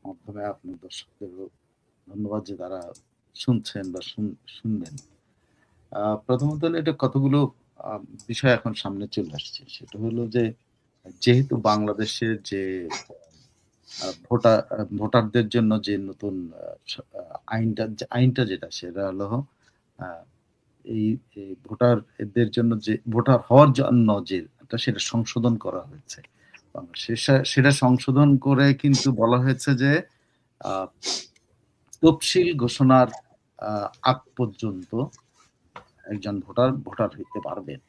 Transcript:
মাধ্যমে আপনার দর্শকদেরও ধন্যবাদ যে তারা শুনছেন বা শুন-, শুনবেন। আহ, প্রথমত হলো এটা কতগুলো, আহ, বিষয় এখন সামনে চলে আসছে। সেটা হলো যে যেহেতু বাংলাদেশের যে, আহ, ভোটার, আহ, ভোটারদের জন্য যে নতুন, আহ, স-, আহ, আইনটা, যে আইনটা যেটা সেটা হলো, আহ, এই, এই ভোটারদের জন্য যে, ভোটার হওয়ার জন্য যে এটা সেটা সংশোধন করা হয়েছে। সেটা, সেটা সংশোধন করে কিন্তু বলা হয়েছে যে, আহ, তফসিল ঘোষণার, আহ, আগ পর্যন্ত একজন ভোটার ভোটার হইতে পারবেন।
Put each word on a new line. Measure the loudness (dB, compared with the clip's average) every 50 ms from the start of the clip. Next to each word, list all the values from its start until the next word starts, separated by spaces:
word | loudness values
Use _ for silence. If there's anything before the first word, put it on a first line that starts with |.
| _
মাধ্যমে | -18 -18 _ _ -16 -12 -10 -8
আপনার | -10 -10 _ _ -18 -18 -16
দর্শকদেরও | -18 -18 -18 -18 -20 _ _ _ -18 -16 -14 -16 -18 -18 _ _ _ _ _ _ _ _ _ _ _ -18
ধন্যবাদ | -10 -8 -6 -4 -6 -6 -8
যে | -8 -12 -12
তারা | -10 -12 -10 -12 -12 -14 -18 -20 _ _ _ _ _ _ _
শুনছেন | -8 -2 0 0 0 -2 -6 -10 -10 -10 -10
বা | -10 -12 -12
শুন-, | -12 -10 -8 -8 -8 -8 _ _ -20
শুনবেন। | -20 -10 _ -6 -4 -4 -6 -10 -14 -20 -20 _ _ _ _ _ _ _ _ _ _ _ _ _ _ _ _ _
আহ, | -8 -4 -2 -2 -2 -4
প্রথমত | -2 -2 -2 0 0 -2 -2 -2 -4
হলো | -2 -2 -2
এটা | -4 -4 -4 -2
কতগুলো, | -4 -2 0 0 2 2 4 2 2 0 -2 _ _ _ _ _
আহ, | -12 -10 -10 -12 -12 -16 -20 -20 -12 -10
বিষয় | -8 0 4 4 4
এখন | 4 0 -6 -8
সামনে | -6 -8 -8 -6 -8 -8 -6
চলে | -6 -6 -6 -6 -8
আসছে। | -14 -14 -14 -16 -16 -18 _
সেটা | -20 -20 -20 -16 -12 -8
হলো | -6 -6 -4 -4 -6 -2
যে | 0 0 0 0 -2 _ _ _ _ _ _ _ _ _ _ -20 -12 _
যেহেতু | 4 4 6 6 4 2 -2 0
বাংলাদেশের | 2 2 2 2 2 -2 -2 -2 -4 -6 -4 -4 -2 -2 -4 -4 -6
যে, | -8 -6 -6 -4 -4 -6 -8 -8 -8 -10 -10 -12 _ -20 -20 _ _ _ _ _ _ _ _ _ _ _ _ _ -20 -14 -10 -10
আহ, | -10 -10 -10 -6 -4
ভোটার, | -4 2 4 4 4 4 2 -2 -8
আহ, | -8 -6 -6 -6
ভোটারদের | -6 -4 2 2 2 2 2 0 0 0 2
জন্য | 0 2 2 2 2 0 0
যে | -2 -4 -4
নতুন, | -4 -8 -12 _ -8 -6 -6 -6 -8 -10 -12
আহ, | -14 -14 -16 -16 _ _ -16
স-, | -16 -16
আহ, | -16 _ _ -16 -16 -14 -16 -16 _ -6
আইনটা, | -2 0 0 0 0 -2 -4 -6
যে | -6 -10 -10 -6
আইনটা | 2 4 4 4 4 2 -2
যেটা | -2 -2 -8 -8 -12
সেটা | -14 -12 -12 -10 -8 -6 -6 -6
হলো, | -4 -6 -6 -4 -4 -6 -6 _ _ _ _ _ _ _ _ _ _ _
আহ, | -14 -14 -14 -16 -20 _ _ _ _ _ _ _ _ _ _ _ _
এই, | -8 -4 -2 0 0 -2 -2 _ _ _
এই | -16 -14 -14 -14 _ _
ভোটারদের | -14 -2 2 4 4 4 2 0 _ _ _ -12 -4 0 0 0 2
জন্য | 2 0 0 2 0 0
যে, | 0 -2 -2 -2 _ -2
ভোটার | -2 0 4 4 4 2 4 6
হওয়ার | 8 8 10 8 6
জন্য | 2 2 4 4 4 6 4 2 0 0
যে | -4 -4 -4
এটা | -4 -8 _ _ -14 _ -8 -4
সেটা | -4 -4 -4 -4
সংশোধন | -6 -2 -2 -2 -2 -2 -4 0 0 0 0 0
করা | -4 -6 -8 -8
হয়েছে। | -10 -12 -20 -20 _ _ -20 -20 -20 _ _ _ _ _ _ -20 _ _ _ -16 -16 -14 -14
সেটা, | -14 -8 -6 -6 -4 2 4 4 4 4
সেটা | 2 2 4 6 6
সংশোধন | 6 4 4 4 4 4 2 2 4 6 6 6 6 4
করে | 4 2 4 6 6 4 4
কিন্তু | 4 4 4 4 4 4 0
বলা | 2 2 2 4 4 4
হয়েছে | 2 2 0 0 0 0 0
যে, | 2 4 2 2 2 -2 _ _ _ _ _ _ _ _ _ _ _
আহ, | -8 -6 -6 -6 -6 -8 _ _ -8 -8 -8 -8 -10 _ _ _ _ _ _ _ _ _ _ _ _ _ -8 _
তফসিল | 4 4 4 4 0 0 2 2 2 2 0 0
ঘোষণার, | -2 -2 0 2 4 6 8 8 6 4 2 -14 _ _ _ _ _ _ _ -12
আহ, | -10 -6 -6 -6 -6 -6 -10 _
আগ | 0 0 0 0 _ _ _ -4
পর্যন্ত | -4 -4 -4 _ -8 -8 -8 -8 -12 _ -4 -4 -4 -6 -8 _ _ _ _ _ _ _ _ _ _ _ _ -20 -20 _ _ _ _
একজন | -10 -10 -8 -8 -6 -8 -8
ভোটার | -8 -6 0 2 2 2
ভোটার | 2 -2 -8 -12 -4 -2 -2 -2 -2 -8
হইতে | -16 _ -10 -10 -8
পারবেন। | -8 -10 -10 -10 -12 -14 -16 _